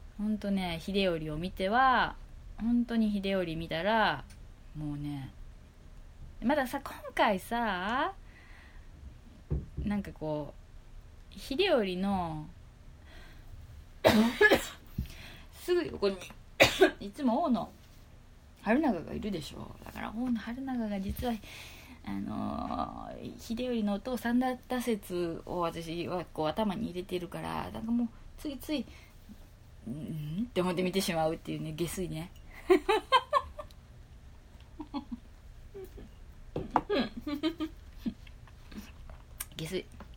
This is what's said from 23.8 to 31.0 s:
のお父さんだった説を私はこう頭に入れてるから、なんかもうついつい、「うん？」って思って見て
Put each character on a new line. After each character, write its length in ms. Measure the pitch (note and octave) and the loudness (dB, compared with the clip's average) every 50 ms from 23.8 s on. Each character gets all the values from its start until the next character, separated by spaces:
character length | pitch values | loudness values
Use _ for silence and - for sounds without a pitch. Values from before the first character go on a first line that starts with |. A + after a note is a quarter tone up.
| G#3 | 2
の 100 | G3+ G3+ | 2 0
お 40 | G3 | 0
父 180 | - B3+ B3+ | -2 -2 -4
さ 160 | - - A#3 | 0 2 4
ん 60 | A#3+ B3 | 4 4
だ 140 | B3 B3 | 4 4
っ 60 | B3+ B3+ - - | 0 -2 -4 -2
た 120 | B3+ B3 | -2 0
説 640 | A#3+ B3 A3 G3+ - - F3+ F3 F3 E3 E3 - - | 2 2 0 0 -2 -2 -2 0 0 0 -2 -4 -6
を 140 | - D3 F3+ | -4 -2 0
私 460 | E3+ E3+ D#3+ E3 E3 E3 E3 E3+ E3 | 0 0 -2 -4 -6 -4 -4 -4 -2
は 180 | B2 F3 F#3 G#3 - | -2 -2 -4 -4 -4
こ 120 | - - D#3 | -2 0 0
う 20 | |
頭 280 | D3+ D#3 A3 A3 G#3 F3 | 2 2 2 2 2 2
に 160 | D3 D#3 E3+ | 0 -2 -2
入 40 | F3 | -4
れ 80 | F3+ | -6
て 160 | F#3 - F#3 F3+ | -4 -4 -4 -4
る 100 | F3 E3+ | -4 -4
か 120 | E3+ D#3+ | -6 -6
ら、 300 | D#3+ E3 E3 D#3+ - F#3 | -4 -4 -4 -4 -4 -4
な 80 | G#3+ A3 | -6 -4
ん 40 | A3 | 0
か 80 | A3+ | 2
も 120 | A#3 A#3+ A#3+ | 2 2 2
う 40 | A3+ - - - - - - | 0 -4 -10 -16 -16 -12 -8
つ 100 | - D#4 | -8 -8
い 100 | C#4 B3 | -6 -6
つ 160 | - - D4+ | -4 -2 -2
い、 100 | C4 A3 - - - - - - - - - - - - - - - - - - - - | -2 -2 -4 -10 -16 -18 -20 -20 -20 -18 -18 -16 -16 -18 -18 -20 -20 -20 -20 -18 -12 -10
「う 40 | - | -8
ん？」 560 | C#3+ D#3 C3 - E3 D#3 D3 D3+ D#3+ F#3+ A#3+ A#3+ | -6 -6 -6 -6 -6 -6 -6 -4 -2 -2 -4 0
っ 40 | |
て 80 | - F#3+ | 2 2
思 120 | F3+ F#3 | 2 4
っ 20 | F3 | 2
て 80 | E3+ | 2
見 100 | F#3 F3+ | 2 2
て 80 | F3 G3 | 2 2